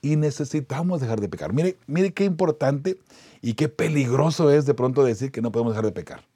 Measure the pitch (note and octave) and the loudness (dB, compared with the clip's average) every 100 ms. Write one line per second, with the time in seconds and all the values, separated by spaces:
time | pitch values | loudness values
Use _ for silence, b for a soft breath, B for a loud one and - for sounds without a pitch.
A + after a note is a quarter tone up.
0 | D3 D3+ D3+ C3+ C#3+ D3+ C3 C3+ F3 F3 | 0 0 0 -2 -4 -4 -6 -4 -2 -2
1 | B2 A2 G2+ - D2+ A#2+ F3+ F#3 - D3+ | -2 -2 -4 -6 -4 0 0 -2 -6 0
2 | F#3+ - G3+ E3 F3+ D3+ C3+ C#3 E3+ F#3+ | 0 0 0 2 0 2 0 0 -4 -6
3 | _ B B B A#2 A2+ D3+ - E3 D3 | _ B B B -6 -2 -2 0 0 2
4 | B2+ C3 D#3 D#3 D3+ D3 C#3 B2 B2+ C3 | 2 2 2 2 4 4 4 0 2 4
5 | C3 A2 C3+ B2 A#2 A2 A#2 A2 G#2+ F#2+ | 2 2 -4 -4 -2 0 -2 0 -2 -4
6 | E2 - _ | -12 -16 _